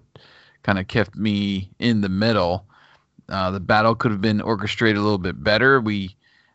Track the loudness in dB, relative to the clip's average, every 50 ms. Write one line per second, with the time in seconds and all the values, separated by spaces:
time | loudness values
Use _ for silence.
0 | -6 _ -20 -20 -20 -20 -20 -20 _ _ _ _ -2 -2 -2 -2 -2 -2 -2 -2
1 | -2 -2 -4 -4 -2 0 0 0 0 -2 -2 -4 -6 -8 _ -2 0 0 2 2
2 | 0 0 0 0 0 2 2 2 0 0 -2 -4 -6 _ _ _ -20 _ _ _
3 | _ _ _ _ _ -8 -4 -4 -2 -2 -4 -4 0 2 2 4 4 2 2 2
4 | 0 -2 0 0 0 0 0 0 0 -2 -2 -2 -4 -6 -2 0 2 2 2 2
5 | 2 0 0 0 -2 -4 -6 -4 0 0 2 4 4 4 4 2 2 0 -2 -4
6 | -6 -8 -12 _ _ _ _ _ _ _